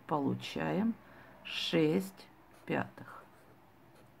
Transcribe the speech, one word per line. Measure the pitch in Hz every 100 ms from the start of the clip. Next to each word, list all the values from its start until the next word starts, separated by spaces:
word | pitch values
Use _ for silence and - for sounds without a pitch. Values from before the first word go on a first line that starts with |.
| -
получаем | 151 135 123 - 147 156 165 226 - - - - -
шесть | - - - 170 151 180 190 - - - - - -
пятых. | 143 - - 127 - - - - - - - - - - -